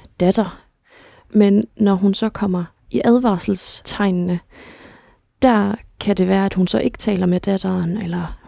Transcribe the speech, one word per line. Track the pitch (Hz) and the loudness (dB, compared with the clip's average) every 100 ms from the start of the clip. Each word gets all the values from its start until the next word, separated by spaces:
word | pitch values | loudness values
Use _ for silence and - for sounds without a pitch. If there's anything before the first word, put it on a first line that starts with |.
| - - | -8 0
datter. | 175 226 180 - _ _ _ - - - _ | 2 2 -2 -6 _ _ _ -20 -20 -20 _
Men | 214 202 202 - - | 2 4 4 0 0
når | 202 | 0
hun | 190 196 | 2 0
så | 190 220 | 0 -4
kommer | - 202 180 170 _ - | -2 -4 -2 -6 _ -6
i | 240 | -2
advarselstegnene, | - 247 247 185 - 190 - - - - 202 180 180 180 _ - - - - - _ _ _ - | 2 2 2 0 -2 -4 -6 -8 -8 -2 0 0 -2 -4 _ -20 -20 -20 -20 -20 _ _ _ 0
der | 262 214 202 214 - - | 2 4 0 -4 -10 -6
kan | 202 196 | -2 0
det | 185 | 2
være, | 196 196 | 2 0
at | |
hun | 185 180 | 0 0
så | 220 | 0
ikke | 247 - | -2 -4
taler | 214 190 180 | -4 0 0
med | 180 | 0
datteren, | - 196 190 185 170 208 | 0 -2 -2 -2 -2 -4
eller | 175 175 165 - | -6 -6 -8 -12